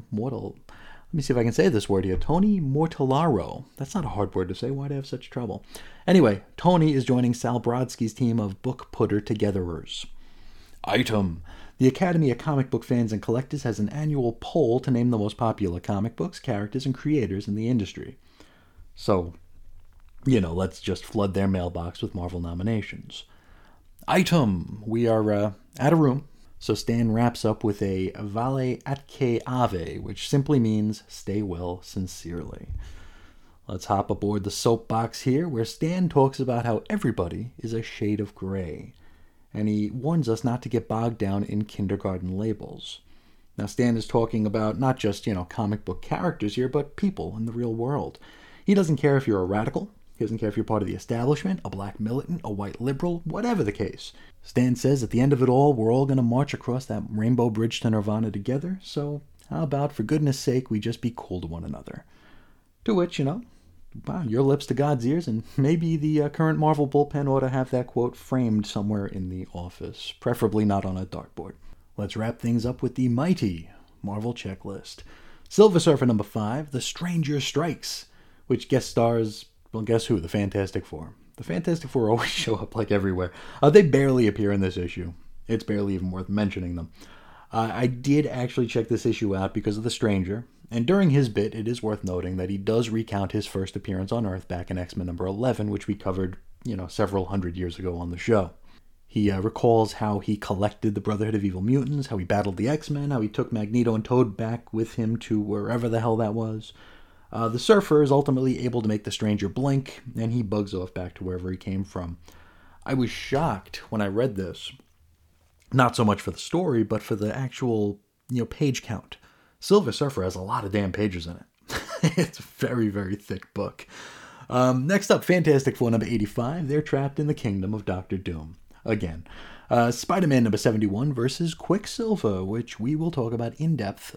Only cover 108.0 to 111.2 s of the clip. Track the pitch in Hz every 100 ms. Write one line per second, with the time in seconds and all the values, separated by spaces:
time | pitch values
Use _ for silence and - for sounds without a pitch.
108 | 139 139 143 131 131 120 120 120 107 104
109 | 101 - 107 104 98 123 139 139 135 -
110 | 123 113 113 120 101 104 98 95 90 92
111 | 90 -